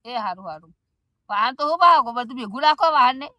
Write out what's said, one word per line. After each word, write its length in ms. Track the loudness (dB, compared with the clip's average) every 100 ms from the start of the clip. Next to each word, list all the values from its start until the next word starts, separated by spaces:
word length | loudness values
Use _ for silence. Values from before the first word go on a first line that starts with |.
એ 100 | -10
હારું, 300 | -8 -6 -8
હારું. 300 | -12 -16 _ _ _ _ _ _ -8
વાહન 260 | -2 -2
તો 140 | -2 -4
હું 100 | 4
ભાવ, 340 | 4 4 2
બધું 240 | -4 -8 -10
ભેગું 260 | -12 -2
રાખો 300 | 0 2 2
વાહનને. 380 | 4 2 0 -8